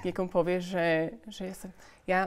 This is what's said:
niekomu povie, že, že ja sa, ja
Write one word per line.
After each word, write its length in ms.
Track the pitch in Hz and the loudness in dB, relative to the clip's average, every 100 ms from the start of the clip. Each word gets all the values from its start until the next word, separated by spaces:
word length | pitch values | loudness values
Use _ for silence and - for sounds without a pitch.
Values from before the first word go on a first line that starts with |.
| 185 | -4
niekomu 240 | 175 185 | -2 0
povie, 260 | 185 165 180 | 2 2 0
že, 560 | 180 185 170 160 160 233 - | 0 0 2 4 2 -4 -14
že 140 | 202 185 | -10 -10
ja 80 | |
sa, 140 | 190 190 - - - - | -10 -14 -16 -20 -10 0
ja 100 | 185 | 0